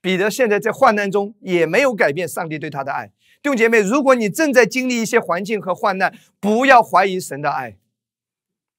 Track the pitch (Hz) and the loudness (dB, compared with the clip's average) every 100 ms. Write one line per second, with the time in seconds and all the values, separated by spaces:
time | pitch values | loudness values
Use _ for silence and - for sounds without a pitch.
0 | 180 - 208 208 240 202 214 - 262 208 | -2 -2 -2 0 0 0 -2 2 2 4
1 | 202 196 202 - 190 175 160 185 277 208 | -2 -2 -4 -10 -4 0 2 2 0 2
2 | 175 143 170 - 170 156 156 143 135 147 | -2 -2 -8 -8 -8 -8 -10 -10 -8 -8
3 | 107 _ _ _ 285 269 226 226 196 269 | -10 _ _ _ -4 0 2 2 2 0
4 | 269 254 214 180 320 254 233 262 254 240 | 2 2 2 0 2 4 2 0 -4 -4
5 | 226 233 202 170 196 220 185 180 214 190 | 0 -2 0 -6 -4 -6 -6 -4 -4 -2
6 | 180 - _ _ 196 220 269 254 233 180 | -4 -4 _ _ -2 0 6 6 6 2
7 | 196 185 180 139 147 151 123 101 _ _ | 0 -2 -8 -8 -6 -6 -8 -14 _ _
8 | _ _ _ _ _ _ _ | _ _ _ _ _ _ _